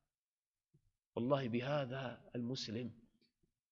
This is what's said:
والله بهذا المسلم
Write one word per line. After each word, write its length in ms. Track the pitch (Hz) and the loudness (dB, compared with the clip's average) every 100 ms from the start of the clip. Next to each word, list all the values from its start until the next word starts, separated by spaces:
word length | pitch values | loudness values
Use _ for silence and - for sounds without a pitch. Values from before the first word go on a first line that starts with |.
| _ _ _ _ _ _ _ _ _ _ _ - | _ _ _ _ _ _ _ _ _ _ _ 0
والله 320 | 120 143 127 | 4 4 4
بهذا 840 | 117 131 147 127 131 131 117 - | 2 2 0 0 -2 -4 -6 -8
المسلم 580 | 123 120 131 - 107 117 - - _ _ _ _ _ _ | -4 -2 -2 -2 -2 -4 -8 -18 _ _ _ _ _ _